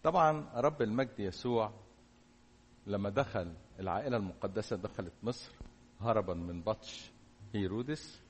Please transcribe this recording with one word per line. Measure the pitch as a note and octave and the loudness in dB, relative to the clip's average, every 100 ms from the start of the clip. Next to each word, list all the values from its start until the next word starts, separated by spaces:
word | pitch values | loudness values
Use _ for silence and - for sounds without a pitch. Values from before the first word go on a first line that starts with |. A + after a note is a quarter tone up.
طبعًا | D#3+ F3 D#3 D3+ C#3+ | 4 6 6 6 -2
رب | A#2+ C#3+ D3 | 2 2 4
المجد | A2+ A#2 B2+ - | 2 4 0 0
يسوع | G2 - B2 A#2 G#2+ - - - - - - - - - - - G2+ | -4 -2 2 4 2 -2 -20 -20 -20 -20 -20 -20 -20 -20 -20 -16 -2
لما | G2+ G2+ | 0 2
دخل، | A2 C#3 G#2+ E2+ E2 - - | 0 0 -2 -4 -8 -18 -6
العائلة | F#2+ F2+ C#3 A#2+ | -2 -2 0 0
المقدسة | F#2+ - G#2 G2+ - G2+ | -2 -4 -4 -2 -2 -4
دخلت | G2+ - F2+ - | -4 -6 -8 -6
مصر | A2 - - - - - - - | -6 -6 -12 -16 -18 -18 -20 -4
هرباً | A2+ A2 F#2+ | 2 2 2
من | E2+ F2 F2 | -2 -4 -4
بطش | E2 G#2+ - - - - - - G2+ | -2 -4 -6 -14 -16 -20 -20 -20 -6
هيرودس. | G#2+ F#2+ G#2+ B2 D3+ - - | -2 0 -2 -4 -6 -10 -20